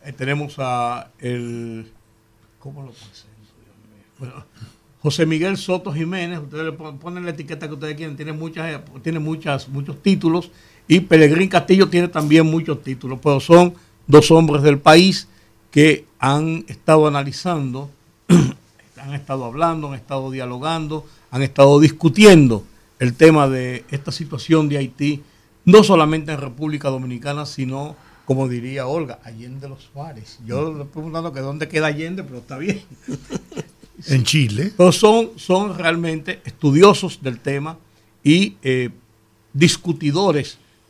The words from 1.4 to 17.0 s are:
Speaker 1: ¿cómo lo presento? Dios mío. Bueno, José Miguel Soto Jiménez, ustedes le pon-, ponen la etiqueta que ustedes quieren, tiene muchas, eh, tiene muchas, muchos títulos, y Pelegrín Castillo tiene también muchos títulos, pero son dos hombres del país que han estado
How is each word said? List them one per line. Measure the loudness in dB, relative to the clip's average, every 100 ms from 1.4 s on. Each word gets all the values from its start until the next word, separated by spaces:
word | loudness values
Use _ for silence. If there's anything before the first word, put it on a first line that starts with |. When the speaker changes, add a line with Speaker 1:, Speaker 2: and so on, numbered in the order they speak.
| -10 -12 -12 -14 -18 _ _ _ _ _ _ _
Speaker 1:
¿cómo | -20 -20
lo | -20
presento? | -20 -20 -20 _ _ _ _
Dios | _ _ _
mío. | _ _ -20
Bueno, | -20 -20 -20 _ -20 _ _ _
José | -6 -2 -2
Miguel | -2 -4 -6
Soto | -6 -6 -6
Jiménez, | -8 -6 -8 -8 -10
ustedes | -12 -12 -10
le |
pon-, | -10 -14 -16
ponen | -14 -12 -12
la |
etiqueta | -12 -14 -14 -14
que | -12
ustedes | -12 -12
quieren, | -14 -12
tiene | -12
muchas, | -12 -12 -12 -12 -12
eh, | -16 -14
tiene | -8 -6
muchas, | -6 -8 -6 -6 -8
muchos | -10 -10 -4
títulos, | 0 2 0 -2 -4 _ _ _ -2
y | -2
Pelegrín | 4 4 4 2 0
Castillo | 0 2 2 2
tiene | 0 -2
también | -2 2 4 4
muchos | 0 -4 -8
títulos, | -8 -12 -10 -6
pero | -2 0
son | 6 6 6 0 _ _ 6
dos | 6 8
hombres | 6 4 2
del | 2 4
país | 6 6 6 2 -8 _ _ _ _
que | 4 4 4 -4 -6
han | -2 0 -2 -6 -10
estado | -6 2 4